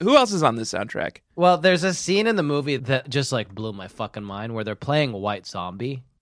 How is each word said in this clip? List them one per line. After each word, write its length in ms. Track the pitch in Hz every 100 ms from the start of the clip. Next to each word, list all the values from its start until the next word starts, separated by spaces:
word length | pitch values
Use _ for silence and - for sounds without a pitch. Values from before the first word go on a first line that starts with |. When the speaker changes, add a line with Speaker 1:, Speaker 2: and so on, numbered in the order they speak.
Speaker 1:
who 140 | 185 285
else 160 | 247
is 100 | 196
on 140 | 151 117
this 160 | 110
soundtrack? 460 | 92 107 - - - _ -
Speaker 2:
Well, 220 | 180 175
there's 260 | 180 180
a 100 | 185
scene 320 | 180 - 196 220
in 80 |
the 80 | 214
movie 340 | 147 143 139 135
that 320 | 131 135 139
just, 220 | 135 135
like, 240 | 123 101
blew 180 | 98 110
my 140 | 98 92
fucking 380 | - 107 -
mind 300 | 101 98 113 113
where 80 |
they're 100 | 107
playing 380 | 104 - 147 143
White 340 | 104 101 101 92
Zombie 560 | 98 90 95 123 135 123 _